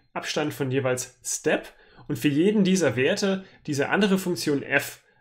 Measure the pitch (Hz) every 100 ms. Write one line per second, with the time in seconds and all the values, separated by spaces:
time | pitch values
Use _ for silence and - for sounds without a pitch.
0 | _ 175 - 165 151 - 139 131 131 127
1 | - - - - - 185 - - - -
2 | - 147 151 139 190 214 185 185 151 120
3 | 139 196 196 190 - - - 139 139 160
4 | 202 190 185 175 - 143 - 139 - -
5 | _ _